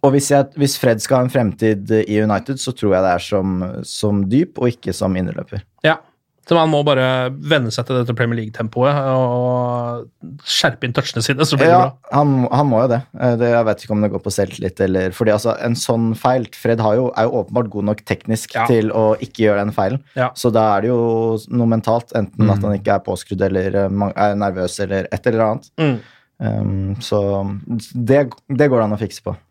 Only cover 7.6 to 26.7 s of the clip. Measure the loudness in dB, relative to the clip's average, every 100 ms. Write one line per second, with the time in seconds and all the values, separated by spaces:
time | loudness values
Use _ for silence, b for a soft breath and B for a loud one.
7.6 | 0 -4 -2 -2 -2 -2 -2 -2 -6 -8
8.6 | -6 0 0 2 0 0 0 0 0 0
9.6 | -2 -4 -6 -8 -12 _ -18 -16 -6 0
10.6 | 0 -2 -4 -4 -4 -4 -2 0 2 4
11.6 | 6 6 4 -2 -4 0 2 2 2 2
12.6 | 2 2 2 0 -4 -2 0 2 2 2
13.6 | 2 -2 -2 0 0 -2 -6 -2 -4 -2
14.6 | -8 -2 0 0 -2 -2 0 2 0 -2
15.6 | -2 -4 0 0 0 0 0 0 -2 -6
16.6 | -2 0 2 2 0 0 0 0 -2 -2
17.6 | -2 -2 -2 -4 -2 -4 -2 -4 -4 -4
18.6 | 2 2 2 2 2 2 -4 0 2 2
19.6 | 0 0 -2 -2 b -4 -4 0 0 4
20.6 | 4 2 2 0 2 0 0 -2 -2 0
21.6 | 2 2 2 -2 -2 -4 -4 0 2 2
22.6 | 0 -2 0 -2 -2 -8 -6 -2 0 0
23.6 | -2 0 -2 0 -2 0 0 2 -2 -2
24.6 | -6 -4 -4 -4 -4 -2 0 2 0 -2
25.6 | -8 -2 -2 -2 B B B _ -4 -2
26.6 | -2